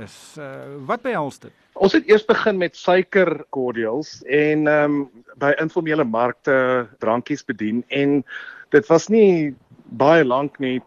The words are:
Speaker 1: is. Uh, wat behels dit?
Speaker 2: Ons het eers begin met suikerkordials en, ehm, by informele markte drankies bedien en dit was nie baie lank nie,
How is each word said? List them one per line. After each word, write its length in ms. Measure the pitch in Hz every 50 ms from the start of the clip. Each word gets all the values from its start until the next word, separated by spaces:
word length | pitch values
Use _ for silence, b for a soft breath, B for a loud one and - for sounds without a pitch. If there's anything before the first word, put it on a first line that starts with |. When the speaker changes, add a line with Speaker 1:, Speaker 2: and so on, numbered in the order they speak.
| 110
Speaker 1:
is. 340 | 98 - - - - - 156
Uh, 400 | 147 135 135 135 131 135 143 147 131 135
wat 160 | 220 240 -
behels 360 | 262 233 175 196 180 - -
dit? 120 | - - - _ _ _ _ -
Speaker 2:
Ons 140 | - 190 -
het 120 | 160 156 -
eers 160 | 208 214 -
begin 320 | - 220 - - 220 202 190
met 180 | 175 165 -
suikerkordials 1500 | - - - 180 190 185 - - 202 185 170 156 147 147 - - 135 127 123 117 117 113 110 113 143 156 - - - - -
en, 400 | 135 147 151 151 151 151 151 151
ehm, 360 | 151 151 147 147 147 143 143 - _ 117 120 - - 131
by 140 | 139 143 143 -
informele 420 | 160 160 - 185 165 156 156 156 147
markte 840 | 117 113 113 120 120 120 - _ 151 135 131 131 127 127 127 120 113 - _
drankies 460 | - 107 113 120 120 - 151 139 -
bedien 380 | - 127 101 107 107 107 120 123 -
en 360 | - 139 143 143 143 143 127 B B B B B B B B B
dit 180 | - 147 139 -
was 200 | 165 165 - -
nie 480 | 214 226 214 196 180 165 151 147 127 - _ _ - _ _ - - 113
baie 280 | 131 143 165 165 151
lank 340 | 127 123 131 143 143 - -
nie, 160 | 139 127 127 127 -